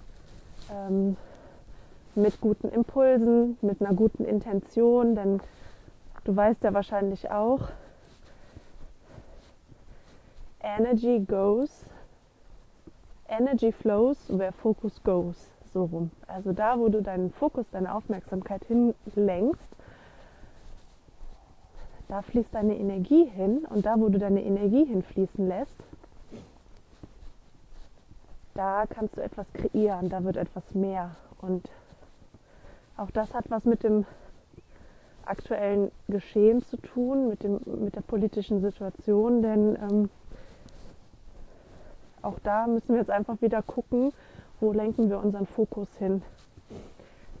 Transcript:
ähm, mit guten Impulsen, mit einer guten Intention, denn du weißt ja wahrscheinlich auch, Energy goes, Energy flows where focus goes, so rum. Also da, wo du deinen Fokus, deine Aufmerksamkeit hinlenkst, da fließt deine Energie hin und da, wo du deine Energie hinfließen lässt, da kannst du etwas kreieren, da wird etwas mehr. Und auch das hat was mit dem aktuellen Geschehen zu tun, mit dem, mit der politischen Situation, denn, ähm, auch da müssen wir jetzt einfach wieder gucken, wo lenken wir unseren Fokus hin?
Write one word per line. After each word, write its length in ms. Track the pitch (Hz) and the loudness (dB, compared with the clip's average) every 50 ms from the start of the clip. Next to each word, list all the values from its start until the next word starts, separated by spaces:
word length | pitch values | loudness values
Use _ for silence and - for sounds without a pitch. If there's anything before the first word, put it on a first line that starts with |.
| - - - - - - - - - - - - - - | -20 -20 -20 -20 -20 -20 -20 -20 -20 -20 -18 -16 -14 -12
ähm, 460 | 208 202 196 196 190 196 196 196 190 - - - - - - - - - - - - - - - - - - - - | -10 -8 -4 0 0 2 2 2 0 -4 -8 -16 -20 -20 -20 -20 -20 -20 -20 -18 -18 -18 -20 -20 -20 -20 -20 -4 0
mit 240 | - 208 208 - - | 2 2 2 2 2
guten 280 | - 214 214 - - - | 0 0 0 0 -4 -2
Impulsen, 880 | - 233 233 - - 269 262 262 262 233 226 233 233 240 233 240 233 - | 0 0 -2 0 2 4 4 6 6 6 4 4 6 4 4 2 0 -2
mit 180 | - 202 196 - | -2 -2 0 0
einer 140 | 202 196 190 | 0 0 4
guten 300 | 185 220 220 - - 220 | 4 4 2 2 0 -2
Intention, 920 | - 214 202 - 240 196 196 - - - 233 233 240 240 247 240 233 226 | -2 -2 -2 -2 -2 -4 -4 -4 -2 2 4 4 6 6 6 4 4 2
denn 260 | 208 196 196 196 196 - - - - - - - - - - - - - - - - - | 2 2 0 0 0 -2 -8 -16 -20 -20 -20 -20 -20 -20 -20 -20 -20 -20 -18 -18 -6 -4
du 120 | - 190 | 0 2
weißt 260 | 208 208 220 247 - - | 4 4 4 4 2 0
ja 100 | 208 196 | 0 2
wahrscheinlich 560 | 202 202 - 220 202 196 196 190 - - - | 0 0 0 -2 -2 0 -2 -2 -4 -6 -4
auch, 380 | - 208 214 233 262 277 - - - - - - - - - - - - - - - - - - - - - - - - - - - - - - - - - - - - - - - - _ - - - - - - - - - - - - - - - - - - - | -2 0 2 2 0 0 -2 -6 -10 -14 -18 -20 -20 -20 -20 -20 -20 -20 -20 -20 -20 -20 -20 -20 -20 -20 -20 -20 -18 -18 -18 -18 -18 -20 -20 -20 -20 -20 -20 -20 -20 -20 -20 -20 -20 -20 _ -20 -20 -20 -20 -20 -20 -20 -20 -20 -20 -20 -20 -20 -18 -18 -18 -18 -14 -10
Energy 600 | - 214 208 208 226 240 247 220 240 240 247 220 196 | -8 -4 0 0 2 4 2 2 4 4 4 2 2
goes, 600 | - 208 190 196 202 208 240 277 294 - - - - - - - - - _ _ _ _ - - - - - - - _ - - - - - - - - - - - | 0 0 2 4 4 4 2 0 -2 -6 -12 -20 -20 -20 -20 -20 -20 -20 _ _ _ _ -20 -20 -20 -20 -20 -20 -20 _ -20 -20 -20 -20 -20 -20 -20 -20 -20 -10 -6
Energy 440 | 220 220 247 277 269 226 226 226 | -2 0 2 2 2 2 2 0
flows 460 | 214 - - 220 202 208 233 262 285 - - - | 0 0 0 2 4 4 4 4 2 0 -4 -4
where 240 | 190 185 190 185 | -2 -2 -2 -2
focus 500 | - - - 226 208 - - 202 - - | -4 -2 0 0 0 0 -4 -8 -8 -2
goes, 340 | - 208 185 175 175 175 170 - - - - - - - | 0 2 2 2 0 -2 -6 -12 -16 -20 -20 -20 -16 -6
so 120 | - 185 180 | -4 -2 -2
rum. 260 | 165 170 165 170 165 - - - | -2 -2 -4 -6 -6 -8 -12 -16
Also 260 | - 185 190 196 196 | -14 -12 -6 -4 -4
da, 260 | 185 196 214 226 247 240 | -2 0 2 2 2 4
wo 100 | 233 220 | 4 4
du 120 | 202 214 | 2 2
deinen 320 | 196 202 185 185 185 180 | 0 -2 -2 -2 -4 -4
Fokus, 340 | - - - - - 262 226 - | -2 -2 -2 -2 0 -4 -6 -6
deine 240 | - 190 190 185 196 | -6 -6 -4 -4 -4
Aufmerksamkeit 720 | 208 - - 208 185 - - 196 190 190 - 202 190 - | -6 -6 -6 -6 -8 -8 -8 -8 -8 -6 -8 -10 -10 -4
hinlenkst, 1040 | - 233 240 240 233 - - - 214 - 208 208 196 180 175 208 269 349 - - - - - - - - - - - - - - - - - - - - - - - - - - - - - - - - - - - - - - - - - - - - - - - - - - - | 0 2 2 4 2 2 -2 -8 -6 0 0 2 2 2 2 0 0 0 -2 -8 -18 -20 -20 -20 -20 -20 -20 -20 -20 -20 -20 -20 -20 -20 -20 -20 -20 -20 -20 -20 -20 -18 -20 -20 -20 -20 -20 -20 -20 -20 -16 -16 -16 -16 -18 -20 -20 -20 -20 -20 -20 -18 -16 -16 -16 -16 -16 -10 -8
da 140 | 196 202 | -8 -8
fließt 320 | 202 - - 240 226 - - | -4 0 0 0 0 0 -2
deine 220 | 220 208 214 208 | -2 0 0 0
Energie 480 | 214 202 196 196 190 180 - 285 330 339 | 0 -2 -4 -4 -4 2 6 6 6 6
hin 400 | 247 196 190 190 202 233 302 320 - | 6 2 -2 0 0 0 0 -2 -2
und 160 | 214 208 190 | -2 0 0
da, 120 | 214 226 220 | 2 2 4
wo 100 | 220 208 | 4 4
du 100 | 196 196 | 2 2
deine 240 | 202 196 196 196 | 2 2 2 2
Energie 420 | - - 196 202 208 196 214 277 320 | 2 0 0 2 2 4 4 4 4
hinfließen 640 | 269 226 185 185 - - 190 190 - - - 190 | 4 2 -2 -4 -2 -2 -2 -2 -2 -2 -2 -2
lässt, 300 | 185 180 202 277 - - - - - - - - - - - - - - - - - - - - - - - - _ - - - - - - - - - - - - - - - - - - - - - - - - - - - - - - - - - | -2 -2 -4 -6 -8 -10 -16 -20 -20 -20 -20 -20 -20 -20 -20 -20 -20 -20 -20 -20 -20 -20 -20 -20 -20 -20 -20 -20 _ -20 -20 -20 -20 -20 -18 -18 -18 -18 -20 -20 -20 -20 -20 -20 -20 -18 -18 -18 -18 -20 -20 -20 -20 -20 -20 -20 -20 -20 -20 -18 -12 -6
da 300 | - 190 190 190 208 220 | -4 -2 0 0 0 -2
kannst 300 | - - 226 214 208 - | -4 -4 -6 -6 -6 -4
du 60 | - | -6
etwas 280 | - 214 - 214 196 - | -8 -8 -8 -10 -12 -10
kreieren, 560 | - - - - - 214 214 208 196 180 185 180 | -6 -4 -4 -2 2 2 2 2 2 0 -2 -4
da 160 | 185 185 180 | -2 -2 -2
wird 120 | 190 185 | -2 -2
etwas 380 | - 202 - - 180 - - - | -2 -4 -6 -8 -12 -12 -6 -2
mehr. 380 | 190 196 196 190 185 175 175 160 - - - - - | -2 0 0 -2 -4 -6 -8 -10 -16 -20 -20 -20 -10
Und 300 | 190 185 185 180 - - - - - - - - - - - - - - - - _ _ - - - - - - - _ - | -4 -4 -4 -4 -4 -10 -18 -20 -20 -20 -20 -20 -20 -20 -20 -20 -20 -20 -20 -20 _ _ -20 -20 -20 -20 -20 -20 -20 _ -12
auch 140 | - 202 185 | -12 -10 -4
das 200 | - 214 214 - | -4 -4 -4 -2
hat 160 | - 240 - - | -6 -8 -6 -4
was 160 | 233 220 - | -4 0 2
mit 200 | 240 233 - - | 2 2 4 2
dem 200 | 220 214 214 196 - - - - - - - - _ - - - _ - - - - - - - - - - - - | 2 2 2 0 -2 -8 -18 -20 -20 -20 -20 -20 _ -20 -20 -20 _ -20 -20 -20 -20 -20 -20 -20 -20 -20 -12 -8 -8
aktuellen 640 | 196 - - - 233 208 208 202 202 202 202 - - - - - | -8 -8 -6 -6 -4 -2 0 0 2 0 0 0 -4 -8 -6 -6
Geschehen 540 | 202 196 - - - 214 208 220 240 247 | -4 -4 -6 -2 2 6 6 6 6 4
zu 140 | - - - | 0 -4 -10
tun, 520 | - - - - 247 247 247 277 277 262 233 | -14 -14 -8 -4 -2 0 0 0 0 0 0
mit 140 | 208 - | -2 -2
dem, 180 | - 202 202 - - | -2 -2 -2 -4 -4
mit 300 | - - - 208 202 - | -6 -6 -4 -4 -6 -6
der 60 | 214 | -8
politischen 600 | - - 240 202 214 214 - 214 196 - 214 196 | -8 -4 -2 0 0 0 -2 -4 -4 -2 -2 0
Situation, 840 | 190 202 190 - 196 190 - - - 214 208 208 214 240 240 233 | 0 -2 -4 -6 -8 -10 -10 -4 0 2 2 4 4 4 4 2
denn, 340 | 220 220 214 214 208 214 - | 2 2 4 4 4 4 2
ähm, 340 | - 214 202 202 208 208 196 - - - - - - - - - - - - - - - - - - - - - - - - - - - - - - - - - - - - - - - - - - | 0 -2 0 2 2 2 0 -2 -10 -18 -18 -18 -16 -18 -20 -20 -20 -20 -20 -20 -18 -18 -18 -18 -20 -20 -20 -20 -20 -20 -20 -18 -18 -18 -18 -18 -20 -20 -20 -20 -20 -20 -20 -20 -20 -20 -20 -16 -10
auch 160 | - 208 - - | -8 -8 -8 -4
da 260 | - 202 202 220 226 | -2 0 0 2 2
müssen 240 | 233 233 226 - - | 2 0 0 2 2
wir 80 | 233 240 | 2 2
jetzt 120 | 208 - | 2 2
einfach 300 | 202 202 208 - 233 - | 0 -2 -2 -2 -2 0
wieder 220 | - 214 226 220 | 0 2 2 0
gucken, 500 | - - - 247 - - 247 240 254 285 - - - - - - - - - - | -2 -4 -6 -6 -4 -2 0 2 2 0 -2 -6 -12 -20 -20 -20 -20 -20 -4 -2
wo 120 | 226 214 | 0 0
lenken 360 | 208 214 214 226 220 - 226 202 | 2 2 0 0 2 2 2 2
wir 100 | 196 196 | 2 0
unseren 280 | 196 208 196 202 196 | 0 -2 0 -2 -4
Fokus 420 | - - - 214 - - 214 202 - - | -4 0 -2 -2 -2 -2 -6 -8 -10 -6
hin? 260 | - 202 190 190 190 - - - - - - _ - - - - - - - - - - - - - - - - - | -4 -2 0 0 -2 -4 -8 -16 -20 -20 -20 _ -20 -20 -18 -18 -18 -18 -18 -20 -20 -20 -20 -20 -20 -20 -18 -18 -4